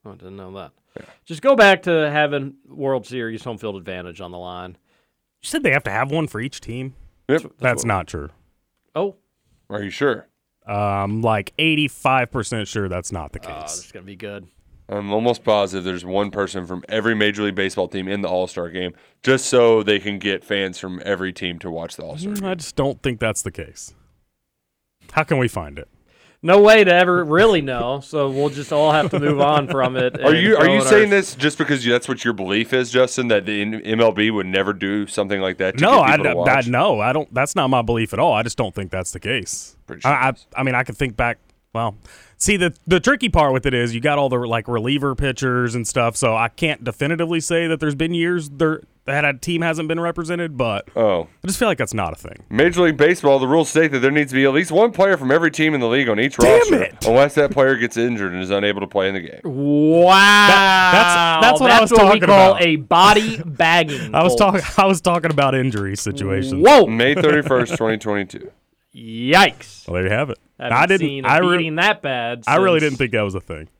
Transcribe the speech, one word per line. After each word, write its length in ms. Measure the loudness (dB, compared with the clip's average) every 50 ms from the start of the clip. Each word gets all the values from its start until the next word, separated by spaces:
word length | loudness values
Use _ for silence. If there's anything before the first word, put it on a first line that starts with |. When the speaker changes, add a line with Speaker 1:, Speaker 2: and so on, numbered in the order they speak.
| _
Speaker 1:
Oh, 60 | -20
I 40 | -20
didn't 220 | -20 -20 -20 -20
know 160 | -18 -18 -18 -18
that. 200 | -18 -18 -20 _ _ _ _ _
Speaker 2:
Yeah. 100 | -20 -20 _ _ _ _
Speaker 1:
Just 160 | -16 -16 -2
go 140 | 0 2 4
back 260 | 6 6 6 6 4 0
to 280 | -2 0 0 0 0
having 420 | 0 0 0 0 -2 -6 -6 -8 -14 _ _ _
World 380 | -12 -8 -4 -4 -4 -4 -6
Series 360 | -8 -10 -8 -8 -8 -10 -10 -12
home 140 | -12 -12
field 200 | -10 -10 -10 -10
advantage 440 | -10 -12 -12 -12 -12 -12 -14 -16 -16
on 80 | -16 -16
the 60 | -14
line. 400 | -14 -14 -14 -14 -14 -14 -16 -18 _ _ _ _ _ _ _ _ _ _ _ _ _
Speaker 3:
You 60 | -14
said 160 | -8 -8 -2 0
they 80 | 0
have 120 | 0 0 -2
to 60 | -4
have 200 | -6 -4 -4 -4
one 160 | -4 -4 -4
for 120 | -6 -8 -10
each 220 | -10 -10 -12 -14
team? 320 | -16 -14 -12 -12 -12 -14 -14 -18 -20 -20 _ _ _
Speaker 2:
Yep. 140 | -2 -2 -2
Speaker 1:
That's, 20 | -2
that's 120 | -8 _ _
Speaker 3:
That's 240 | -4 -2 -2 -2 -2
Speaker 1:
what 40 |
Speaker 3:
not 200 | -2 -2 -4 -4
true. 220 | -8 -12 -12 -12 -14 _ _ _ _ _ _ _ _ _ _ _ _ _
Speaker 1:
Oh. 220 | -6 -6 -6 -8 _ _ _ _ _ _ _ _ _ _ _
Speaker 2:
Are 100 | -10 -10
you 80 | -10 -10
sure? 380 | -6 -2 0 0 0 -2 -8 _ _ _ _ _ _ _ _
Speaker 3:
I'm, 540 | -8 -4 -4 -2 -2 -2 -2 -4 -4 -4 -2
like, 320 | 0 0 -2 -2 -4 -8 _ -2
eighty-five 720 | -2 0 0 0 -2 -4 -6 -6 -2 -2 0 0 -2 -4
percent 360 | -6 -8 -8 -6 -8 -8 -8
sure 220 | -6 -6 -6 -6 -4
that's 220 | -6 -8 -8 -8
not 220 | -10 -10 -12 -12 -16
the 60 | -16
Speaker 1:
Oh, 220 | -16 -14 -14 -14
Speaker 3:
case. 140 | -12 -12 -14
Speaker 1:
this 100 | -14 -16
is 60 | -18
gonna 120 | -20 -20 -20
be 120 | -20 -18
good. 320 | -16 -16 -14 -14 -16 -18 _ _ _ _ _ -20 _ _ -10
Speaker 2:
I'm 240 | -10 -8 -4 -2 -2
almost 300 | 0 0 0 0 0 _
positive 400 | 0 2 2 2 0 -4 -6 -6
there's 200 | -6 -8 -8 -8
one 280 | -4 -4 -4 -4 -2
person 340 | -4 -6 -6 -6 -6 -12 -10
from 180 | -10 -12 -14 -10 -6
every 240 | -6 -2 -2 0 0
Major 300 | 0 0 -2 -2 -2 -4
League 100 | -4 -2
Baseball 340 | -4 -4 -4 -4 -4 -6
team 200 | -4 -6 -8 -8
in 140 | -6 -6 -6
the 60 | -4
All-Star 440 | -4 -2 -4 -4 -6 -8 -10 -10 -10
game, 220 | -8 -8 -8 -10 -10 _ _ _ _ _
just 240 | 0 0 0 0 0
so 380 | 2 2 4 6 6 4 4 2
they 160 | 2 0 0
can 180 | -2 -6 -10
get 260 | -6 -6 -6 -6 -6 _
fans 360 | -6 -4 -4 -4 -6 -8 -12
from 240 | -12 -12 -12 -10 -6
every 260 | -6 -4 -4 -4 -8
team 280 | -8 -8 -10 -10 -10 -10
to 100 | -12 -12
watch 280 | -10 -10 -12 -12 -14
the 60 | -16 -14
All-Star 300 | -14 -14 -12 -10 -10 -10
Speaker 3:
Mm, 60 | -8
Speaker 2:
game. 100 | -8 -8
Speaker 3:
I 60 | -8
just 200 | -8 -10 -10 -6
don't 240 | -4 -4 -4 -6 -6 -6
think 160 | -8 -6 -4
that's 240 | -6 -6 -6 -6 -10
the 80 | -10
case. 420 | -12 -14 -16 -16 -18 -20 -20 -20 _ _ _ _ _ _ _ _ _ _ _ _ _ _ _ _ _ _ _ _ _ _ _ -6
How 100 | -4 -4 -2
can 140 | -2 0
we 100 | 0 0
find 300 | -2 -4 -8 -12 -10 -14
it? 100 | -18 -20 _ _ _ _ _ _ _ _ _ _ _ 0
Speaker 1:
No 160 | 4 6 6
way 220 | 8 8 8 6 6
to 100 | 6 4
ever 320 | 4 4 2 2 0 0
really 360 | 0 2 4 4 4 4 2
know, 400 | -2 -4 -6 -6 -4 -6 -6 -8
so 280 | -8 -8 -4 -2 -2 -2
we'll 200 | -2 -2 -2 -2
just 220 | -4 -6 -8 -4
all 200 | 0 2 2 4
have 180 | 4 2 2 0
to 100 | -2 -2
move 220 | 0 0 0 2
on 260 | 2 2 2 0 0
from 300 | -2 -2 -2 -2 -2 0
it 240 | -2 -2 -2 -2 0
Speaker 2:
<laughs> 20 | 2
Are 60 | 2
Speaker 1:
and 60 | 2
Speaker 2:
you, 180 | 4 4 2 4
are 80 | 4 4
Speaker 1:
throw 80 | 4 4
Speaker 2:
you 40 | 2
Speaker 1:
in 60 | 4
Speaker 2:
saying 180 | 4 4 4 6
Speaker 1:
our 40 | 4
Speaker 2:
this 240 | 2 0 0 -2 -6
just 220 | -2 -2 -2 -2
because 260 | -2 -2 -2 -2 -2 0
you, 80 | 0
that's 160 | 0 0 0
what 160 | -4 -8 -4 -4
your 100 | -4 -4
belief 360 | -4 -4 -2 -2 -2 -2 0
is, 200 | -2 -2 -2 0
Justin, 380 | 2 2 2 2 0 -6 -2 0
that 180 | 0 0 0
the 160 | -2 -6 -4 -4
N-, 180 | -6 -6 -8
M 180 | -6 -4 0 2
L 120 | 2 2
B 180 | 2 2 0 0
would 160 | 0 -2 -4
never 260 | -2 -2 -2 -2 -2
do 360 | -4 -4 -4 -4 -2 -4 -4
something 340 | -6 -4 -6 -4 -4 -4 -4
like 160 | -4 -6 -4
that 180 | -4 -4 -4 -2
to 40 | 0
Speaker 3:
No, 80 | 2 4 4
Speaker 2:
get 60 | 4
Speaker 3:
I 100 | 4 4
Speaker 2:
people 60 | 2
to 120 | 2 0 -2
Speaker 3:
d-, 0 |
that, 80 | -2
Speaker 2:
watch? 300 | 0 0 0 0 0 0
Speaker 3:
no, 320 | 0 0 0 0 0 0 0
I 140 | -2 -2 -2
don't, 200 | -4 -6 _ -4
that's 220 | -4 -4 -2 -2
not 120 | -2 0 0
my 120 | 0 0
belief 320 | 0 -2 -2 -2 -4 -4 -2
at 60 | -2
all. 140 | 0 0 0
I 100 | 0 -4
just 140 | -6 -6 -6
don't 160 | -6 -6 -6
think 160 | -10 -10 -8
that's 200 | -8 -8 -8 -8
the 80 | -12 -10
case. 560 | -8 -6 -6 -6 -6 -10 -12 -12 -14 -18 _ _ _
Speaker 2:
Pretty 180 | -18 -16 -6 -4
Speaker 3:
I, 280 | -2 -2 0 -2 -2 -4
Speaker 2:
sure. 120 | -6 _ _ -8
Speaker 3:
I, 40 | -6
I 20 | -4
mean, 120 | -2 -2
I 80 | -4 -4
can 100 | -6 -6
think 240 | -8 -8 -6 -4
back, 220 | -4 -4 -4 -4 _ _ _ _ _ _ _ -6
well, 240 | -6 -6 -6 -8 -10 _ -20 -20 -20 _ _ _
see, 200 | _ -2 -2 0
the, 180 | 0 0 -2 -2 _ _
the 140 | 0 0 2
tricky 300 | 4 2 0 0 -2 0
part 220 | 2 2 2 2
with 140 | 0 0 0
it 80 | 0 0
is 220 | 0 -2 -2 -4
you 40 | -2
got 200 | -2 0 0 0
all 100 | 0 0
the, 80 | -2
like, 300 | -2 -2 -2 -4 -4 -4
reliever 480 | -4 -4 -4 -2 -2 -2 -2 -2 -4 -4
pitchers 580 | -2 -4 -4 -4 -4 -4 -2 0 0 -2 -2 -4
and 140 | -6 -6
stuff, 280 | -4 -2 -2 -2 -2 -2
so 200 | -2 -2 0 0
I 140 | 0 -2 -4
can't 340 | _ -4 -4 -4 -4 -4 -8
definitively 560 | -10 -6 -4 -4 -4 -2 -4 -4 -4 -4 -6
say 260 | -4 -2 -2 -2 -2
that 140 | -2 -4 -2
there's 160 | -2 -4 -2
been 180 | -2 -4 -2 -2
years 360 | -2 -2 -2 -2 -4 -6 -8
there 300 | -4 -2 0 0 0 -4 -10 _ _ _ _
that 200 | -6 -4 -2 -2
a 120 | -2 -4
team 260 | -4 -6 -4 -4 -2
hasn't 260 | -2 -2 -4 -4 -4
been 120 | -6 -4 -4
represented, 580 | -4 -6 -6 -6 -8 -8 -6 -6 -6 -8 -4
but 320 | -4 -4 -2 -2 -6 -8 -8 _
Speaker 2:
Oh. 320 | 0 0 0 0 -2 -4 -8 _ _ -10
Speaker 3:
I 20 |
just 120 | -8 -4 -2
feel 80 | -2
like 100 | -2 0
that's 160 | -2 -4 -6 -4
not 180 | -6 -6 -6 -8
a 20 |
thing. 220 | -12 -16 -20 -20 -20 -16 _
Speaker 2:
Major 320 | 0 2 2 2 4 2
League 160 | 2 2 4
Baseball, 400 | 4 4 4 4 2 4 4 4
the 80 | 4 2
rules 220 | 2 2 2 2 2
state 220 | 2 2 2 2
that 80 | 0 0
there 100 | 0 2
needs 220 | 2 0 -2 0
to 40 | 0
be 100 | 2 2
at 60 | 4
least 200 | 2 2 -2 2
one 200 | 2 2 2 2
player 240 | 2 2 2 2 2
from 140 | 0 2 0
every 220 | 2 2 2 0
team 240 | 0 0 0 0 0
in 40 | 0
the 80 | 0
league 220 | 0 0 0 0 0
on 100 | 0 0
each 180 | -2 -2 0
Speaker 3:
Damn 200 | 2 4 6 6 6
Speaker 2:
roster, 220 | 6 4 2 0 0
Speaker 3:
it! 200 | -4 -8 -4 0
Speaker 2:
unless 300 | 2 4 4 4 4 4
that 160 | 0 0 2
player 240 | 2 2 2 2 2
gets 220 | 0 -2 -4 -2
injured 360 | -2 -2 -2 -2 -2 -4 -4 -4
and 80 | -6
is 80 | -4 -2
unable 320 | -2 0 0 0 -2 -2
to 60 | -6
play 200 | -4 -2 -2 -2
in 60 | 0 -4
the 60 | -6
game. 220 | -10 -12 -16 -12 -12
Speaker 1:
Wow. 1040 | -10 -6 -4 -2 0 2 2 4 4 4 6 6 6 8 8 8 8 8 8 6
Speaker 3:
That, 920 | 6 6 6 6 4 4 4 4 6 6 4 4 4 4 2 2 2 2 4
that's, 60 | 4
that's 160 | 4 4 4
what 60 | 4
Speaker 1:
That's 100 | 6 6
Speaker 3:
I 40 | 6
was 100 | 6 6
Speaker 1:
what 60 | 6 6
Speaker 3:
talking 220 | 6 6 6 4
Speaker 1:
we 40 | 4
call 260 | 6 8 8 8 8 6
Speaker 3:
about. 80 | 4 2
Speaker 1:
a 100 | 2 2
body 640 | 0 0 2 4 6 8 8 6 4 2 -2 -6 -8 -10
bagging, 680 | -10 -2 0 2 4 4 4 2 0 -4 -8 -8 -2 0
Speaker 3:
<laughs> 0 |
I 80 | 2 2
was 120 | 4 4 4
Speaker 1:
Colts. 240 | 4 4 2 0 -4
Speaker 3:
talking, 200 | -2 0 2 2
I 40 |
was 140 | 2 2 0
talking 280 | 0 0 0 0 0 -2
about 240 | 0 2 2 2 2
injury 420 | 0 0 -2 -2 -4 -4 -4 -6
situations. 600 | -6 -6 -8 -6 -4 -4 -2 -2 -2 -2 -4 -2 4 6
Speaker 1:
Whoa. 200 | 8 8 8 8
Speaker 2:
May 260 | 6 2 2 2 2 2
thirty-first, 640 | 2 2 2 2 2 2 2 0 0 2 0 -2
twenty 220 | -2 0 -2 -2 -2
twenty-two. 500 | -4 -4 -4 -4 -4 -6 -10 -16 -16 -18 _ _ _ _ _ _ _ _ _
Speaker 1:
Yikes. 920 | -20 -18 -14 -10 -8 -2 2 4 4 4 2 0 -8 -20 -20 -20 -20 -12
Speaker 3:
Well, 60 | -6 -4
there 120 | -4 -2
you 40 | -2
have 220 | -2 -2 -4 -6
it. 80 | -8 _ _ _ _ _
Speaker 1:
Haven't 180 | -6 -2 0 0
Speaker 3:
I 60 | 2
didn't, 120 | 2 2 0 0
Speaker 1:
seen 180 | -4 -6 -4 0
a 20 |
Speaker 3:
I 100 | 2 2 2
re-, 180 | 4 2 2 0
Speaker 1:
beating 160 | -2 -4 -2
that 260 | 0 0 0 0 -2
bad 420 | -4 -6 -4 -4 -4 -6 -8 -6 -2
Speaker 3:
I 80 | 0 2
really 240 | 2 4 4 2 2
Speaker 1:
since 100 | 0 0
Speaker 3:
didn't 80 | -2
think 140 | -2 -4 -2
that 100 | 0 -2
was 140 | -2 -2 -4
a 60 | -8
thing. 260 | -10 -10 -14 -14 -14 -18 _ _